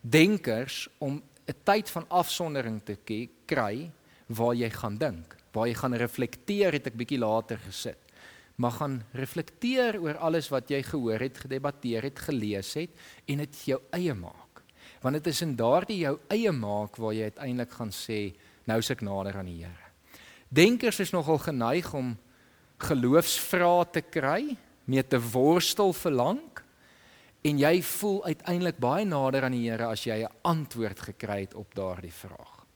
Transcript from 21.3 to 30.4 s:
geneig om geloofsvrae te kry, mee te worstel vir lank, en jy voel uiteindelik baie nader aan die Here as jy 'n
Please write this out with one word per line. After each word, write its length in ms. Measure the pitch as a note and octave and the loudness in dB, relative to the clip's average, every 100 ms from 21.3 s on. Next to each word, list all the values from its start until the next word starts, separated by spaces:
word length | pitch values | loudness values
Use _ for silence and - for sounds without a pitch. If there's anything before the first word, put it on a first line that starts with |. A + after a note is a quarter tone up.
| D#3 | 2
geneig 560 | - C#3 A#2 D#3 E3+ | 2 0 2 0 -2
om 240 | D3 B2+ A#2 - _ _ _ _ _ | -6 -6 -6 -12 _ _ _ _ _
geloofsvrae 1120 | - C#3+ B2 D3+ E3 - - F#3 F3 F3 E3+ | 0 2 6 6 4 -2 0 2 4 4 4
te 80 | E3+ | 0
kry, 560 | - E3 C3+ F3 D4 B3 - _ | -2 -2 0 0 -2 -8 -12 _
mee 180 | - C3 | 0 0
te 180 | B2 B2+ | 4 2
worstel 720 | A#2 A#2+ C#3 F3 - - G3+ | 2 4 6 6 4 2 2
vir 200 | F3 F3 | 2 0
lank, 520 | C3+ B2+ A#3+ D#4+ - - _ - - - - - _ D3+ | 2 2 0 -6 -18 -20 _ -20 -20 -20 -20 -20 _ 0
en 140 | D3 | 4
jy 200 | C#3+ F3 - | 4 4 0
voel 320 | - G#3 G3 F3+ | -4 -2 -2 -2
uiteindelik 540 | D3+ - F3 F3+ E3 | -4 -2 0 0 0
baie 260 | A#2+ D3+ G#3 | 0 2 0
nader 380 | D3+ C3+ C3+ C3 | 2 2 2 0
aan 100 | B2+ | 0
die 80 | A#2 | 0
Here 200 | A2+ A#2 | -2 -2
as 160 | A2 | -4
jy 180 | - A2 | -2 -2
'n 100 | A2 - | -4 -4